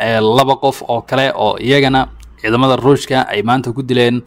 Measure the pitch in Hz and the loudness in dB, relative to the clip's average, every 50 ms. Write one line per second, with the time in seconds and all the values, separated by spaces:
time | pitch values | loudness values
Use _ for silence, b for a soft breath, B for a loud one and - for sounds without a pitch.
0 | 113 113 117 110 110 110 113 131 135 131 135 - - 135 131 - - - 120 113 | -4 -2 0 0 2 2 2 2 2 2 0 0 0 -2 -2 -4 -6 -6 -6 -6
1 | - - 131 131 135 135 - 90 107 104 98 95 110 117 139 143 139 135 131 131 | -4 -4 -2 -2 -2 -2 -2 -2 -2 -2 -2 -2 0 2 2 4 4 2 2 0
2 | 127 - - - - - - - - 110 113 123 135 135 127 117 110 139 139 135 | -2 -2 -8 -20 -20 -20 -18 -8 -4 -2 0 2 2 2 2 2 4 4 4 2
3 | - - 135 131 - - - 104 101 117 123 135 120 123 113 135 135 123 127 123 | 2 -2 -2 -2 -2 -2 -2 -4 0 0 0 0 -2 -4 -6 -6 -4 -2 0 2
4 | 120 120 123 120 120 | 2 2 0 -2 -6